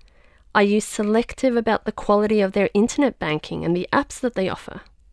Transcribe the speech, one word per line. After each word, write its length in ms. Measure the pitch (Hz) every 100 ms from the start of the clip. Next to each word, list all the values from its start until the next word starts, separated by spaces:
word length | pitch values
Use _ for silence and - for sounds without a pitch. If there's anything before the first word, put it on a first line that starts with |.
| - _ _ _ _ 220
Are 80 |
you 160 | 202 208
selective 800 | - - 208 220 240 - 262 233
about 260 | 226 208
the 80 | -
quality 480 | - - 208 214 214
of 140 | 190
their 160 | 202 190
internet 460 | 202 220 - 277 -
banking 460 | 165 151 - 170 160
and 100 | 175
the 140 | -
apps 260 | - 277 -
that 140 | 254 -
they 120 | 185
offer? 320 | - - - - _ -